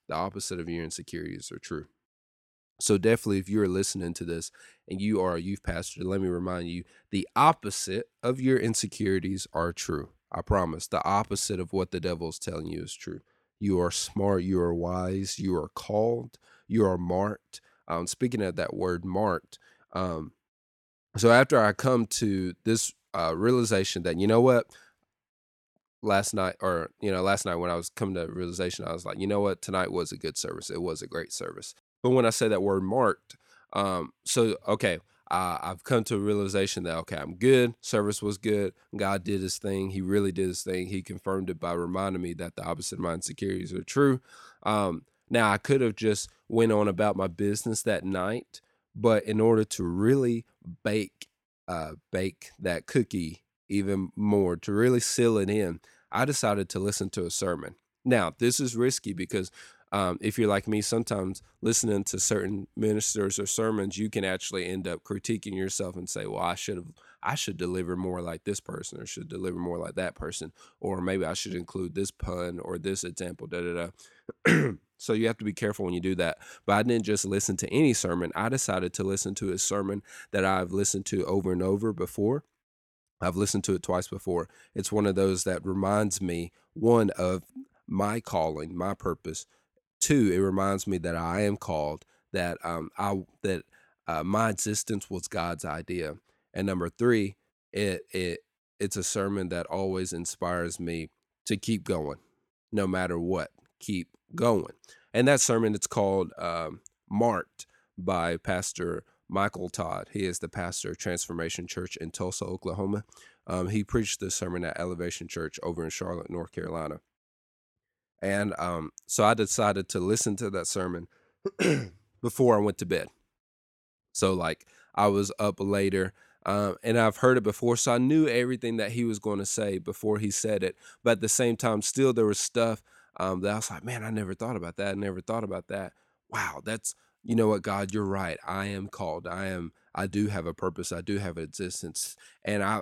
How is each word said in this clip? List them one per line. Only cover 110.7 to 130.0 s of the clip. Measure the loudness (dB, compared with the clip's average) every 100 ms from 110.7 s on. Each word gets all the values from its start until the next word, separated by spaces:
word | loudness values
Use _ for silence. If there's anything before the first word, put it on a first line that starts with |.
| -6 -8
of | -6
Transformation | -4 -4 -4 -4 -4 -6 -8
Church | -8 -8 -8
in | -10
Tulsa, | -6 -6 -6 -8
Oklahoma. | -6 -6 -4 -2 -2 -6 -20 -20 _ -6
Um, | -4 0
he | -2
preached | 0 0 0 -4
this | -4
sermon | -4 -4 -4
at | -4 -4
Elevation | -4 -4 -6 -6 -8
Church | -8 -8 -6
over | -6 -4
in | -4
Charlotte, | -6 -6 -6 -6
North | -8 -6
Carolina. | -8 -6 -6 -6 -8 _ _ _ _ _ _ _ _ _ _ _ -6
And, | -2 0 -2 -2
um, | -4 -4 -6 -12 -6
so | 2
I | 4
decided | 4 2 2 2 2 -2
to | -2
listen | 2 2 0 -2
to | -4
that | -4 -4
sermon | -4 -4 -6 -10 _ _ _ -10 0
<clears throat> | 2 2 -2 -14 _ -6
before | -4 4 6 6
I |
went | 4 0
to | -2
bed. | -2 -2 _ _ _ _ _ _ _ _ _ _
So, | 0 2
like, | 2 0 -4 _ _ _
I | 2 4
was | 4 0 0
up | -2 0
later, | 0 2 2 2 0 -4 _ _ -2
um, | 0 0 -2
and | 0 4
I've | 4 4
heard | 4 4
it |
before, | 2 0 2 2
so | 2
I | 4
knew | 4 6 4
everything | 4 0 -2 -2 -2
that | -2
he | 0 0
was | 0
gonna | -2 -2 -2
say | -2 -2 -2
before | -4 -4